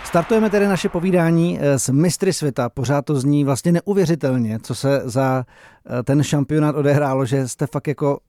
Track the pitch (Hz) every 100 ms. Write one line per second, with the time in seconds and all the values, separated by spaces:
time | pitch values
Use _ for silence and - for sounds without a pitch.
0 | - 170 160 226 220 202 202 185 196 175
1 | 180 180 165 170 170 175 143 135 - 135
2 | 175 - 190 160 151 123 120 - 120 143
3 | 143 147 131 147 139 139 175 170 - 202
4 | 165 165 139 127 113 110 - 123 139 139
5 | 127 117 135 127 127 - - _ - 123
6 | 120 143 131 147 139 151 151 147 143 143
7 | 143 135 131 135 131 - 147 147 - 139
8 | 143 143